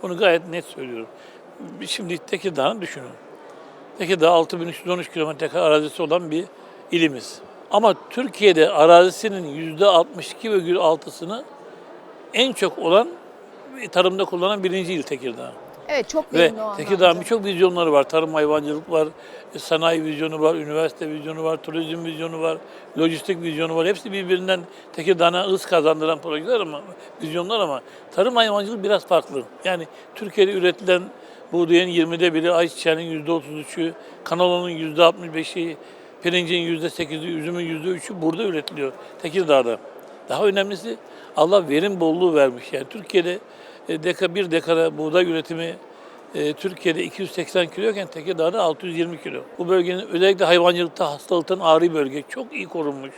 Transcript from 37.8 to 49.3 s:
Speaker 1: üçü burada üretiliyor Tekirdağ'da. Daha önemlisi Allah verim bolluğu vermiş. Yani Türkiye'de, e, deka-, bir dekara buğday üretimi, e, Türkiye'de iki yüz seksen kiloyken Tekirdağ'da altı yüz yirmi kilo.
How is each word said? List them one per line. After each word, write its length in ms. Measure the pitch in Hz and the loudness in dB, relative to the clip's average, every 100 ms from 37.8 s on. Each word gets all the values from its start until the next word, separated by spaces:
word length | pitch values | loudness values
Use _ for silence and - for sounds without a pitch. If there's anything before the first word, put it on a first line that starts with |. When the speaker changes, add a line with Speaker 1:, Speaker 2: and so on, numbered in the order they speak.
| 175 | -6
Speaker 1:
üçü 340 | 180 - 190 | -6 -8 -4
burada 200 | 160 165 | -4 -2
üretiliyor 500 | 220 160 139 147 135 - - - | -4 -4 -8 -6 -8 -8 -20 -12
Tekirdağ'da. 560 | 165 170 165 139 117 110 - - - - - | -6 -2 4 4 4 -4 -8 -20 -20 -20 -8
Daha 160 | 131 | 0
önemlisi 520 | 208 196 196 190 226 - - - - - | 2 2 -2 -6 -10 -12 -16 -20 -8 2
Allah 320 | 160 202 160 | 4 4 4
verim 320 | 147 196 190 | 0 2 2
bolluğu 340 | 165 165 180 | 2 4 4
vermiş. 380 | 156 135 120 - | 6 4 2 -8
Yani 140 | 135 135 | -8 -8
Türkiye'de, 480 | 220 185 196 170 185 - - - - - | -14 0 0 0 -6 -10 -20 -20 -18 -8
e, 60 | 160 | -4
deka-, 320 | 170 170 185 | -2 -2 -2
bir 160 | 180 185 | -2 -2
dekara 480 | 160 160 165 165 151 | -2 2 2 2 0
buğday 320 | 156 175 180 | 0 2 2
üretimi, 460 | 165 156 165 165 180 - - - - - | 0 -4 -8 -8 -10 -18 -20 -20 -20 -12
e, 180 | 151 147 | -4 -4
Türkiye'de 520 | 151 190 180 175 160 | -4 -8 -4 -2 -2
iki 180 | 175 - | -4 -6
yüz 80 | 185 | -8
seksen 340 | - 165 185 170 | -6 -2 -2 -2
kiloyken 400 | 180 220 202 185 | -2 -4 -2 -8
Tekirdağ'da 560 | 160 156 170 165 220 | -10 -6 -2 0 2
altı 240 | 175 156 180 | 0 -2 -6
yüz 120 | 165 | -4
yirmi 240 | 170 165 | -4 -6
kilo. 180 | - | -10